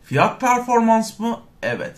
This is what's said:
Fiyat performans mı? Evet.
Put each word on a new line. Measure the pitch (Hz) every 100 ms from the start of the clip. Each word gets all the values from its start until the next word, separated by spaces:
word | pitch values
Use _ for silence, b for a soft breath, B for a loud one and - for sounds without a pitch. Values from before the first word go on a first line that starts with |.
Fiyat | - 135 190 -
performans | 254 247 240 240 226 226 220 -
mı? | 226 - - -
Evet. | 117 120 -